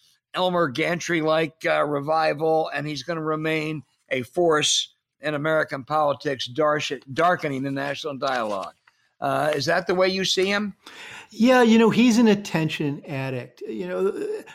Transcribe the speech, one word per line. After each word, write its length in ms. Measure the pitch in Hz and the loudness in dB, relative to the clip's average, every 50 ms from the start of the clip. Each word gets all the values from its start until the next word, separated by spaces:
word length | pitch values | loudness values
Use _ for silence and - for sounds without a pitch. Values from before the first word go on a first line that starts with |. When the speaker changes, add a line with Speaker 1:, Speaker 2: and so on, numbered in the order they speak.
| _ _ _ _ _ _ - | _ _ _ _ _ _ -4
Speaker 1:
Elmer 340 | 160 185 185 180 175 170 | -2 0 0 2 2 0
Gantry-like, 960 | 147 120 147 156 156 175 170 - - 175 165 151 156 156 160 160 147 - _ - | 0 0 -2 0 0 -2 -2 -2 -2 -2 0 2 2 2 2 0 -2 -6 _ -2
uh, 200 | 165 151 151 151 | 0 2 2 0
revival, 840 | 147 147 143 139 151 156 160 160 156 156 147 160 160 160 160 156 - 143 | 0 -2 -4 -2 0 0 2 2 0 0 0 0 2 2 2 0 -2 -4
and 120 | 143 143 | -6 -6
he's 180 | 151 151 139 - | -6 -8 -8 -8
gonna 200 | - 170 165 156 | -8 -6 -6 -4
remain 600 | 156 156 156 156 160 160 156 151 156 156 151 - _ _ _ _ _ | -4 -4 -2 -2 -2 -2 -2 -2 -4 -6 -8 -10 _ _ _ _ _
a 140 | 135 131 120 | -6 -6 -6
force 680 | - _ 175 175 165 156 151 147 - - - - - _ _ _ _ _ _ | -4 _ 2 2 4 4 2 2 0 0 -2 -4 -6 _ _ _ _ _ _
in 140 | - 151 151 | -6 -6 -4
American 480 | 143 143 160 160 156 147 - 147 135 123 | -2 -2 0 0 0 0 -2 -6 -10 -6
politics, 640 | - 151 156 151 143 139 - - 151 139 120 - 123 | -2 0 0 2 0 0 -2 -4 -6 -4 -4 -6 -8
darsh-, 520 | 120 147 151 151 147 151 147 - 147 123 - 139 127 | -2 0 0 2 2 0 -2 -4 -8 -8 -10 -8 -2
darkening 500 | 147 160 180 180 - - 151 139 131 135 | 0 2 2 2 0 -2 -6 -4 -4 -6
the 80 | 139 | -6
national 460 | 139 139 139 143 139 - - 151 139 | -6 -6 -6 -6 -8 -8 -8 -10 -8
dialogue. 560 | 123 143 139 131 123 113 107 101 95 90 78 - _ _ _ _ _ _ _ _ _ | -4 -4 -2 -2 -2 -2 -2 -4 -6 -6 -10 -14 _ _ _ _ _ _ _ _ _
Uh, 320 | - 135 135 135 143 151 151 | -4 -2 -2 0 0 0 -2
is 120 | 147 127 | -2 0
that 200 | 156 170 180 180 | 0 -2 0 0
the 80 | - 185 | 0 2
way 140 | 180 185 | 2 2
you 180 | 190 185 190 190 | 2 2 0 -2
see 200 | - - 190 185 | 0 0 0 0
him? 280 | 196 202 202 208 202 - _ _ - - - - - - - - _ | 0 0 -2 -4 -6 -8 _ _ -20 -20 -20 -18 -18 -18 -20 -20 _
Speaker 2:
Yeah, 320 | - 202 220 254 254 254 | -2 2 4 6 6 6
you 160 | 240 226 226 | 6 8 8
know, 140 | 226 226 214 | 8 6 6
he's 260 | - 208 240 254 214 | 6 6 4 6 6
an 100 | 233 240 | 6 6
attention 760 | 220 202 202 208 - - 165 160 156 - - 160 143 143 180 - | 6 4 4 0 -2 -2 0 0 0 -2 -2 -4 -4 -4 -6 -8
addict. 560 | - 147 135 135 135 127 123 123 127 _ - | -8 -8 -6 -6 -6 -6 -8 -8 -12 _ -14
You 260 | 392 - 226 214 185 | -12 -10 -8 -8 -6
know, 560 | 180 185 185 190 196 - - - 392 427 415 - - | -6 -4 -2 -2 -2 -2 -2 -6 -6 -8 -10 -12 -16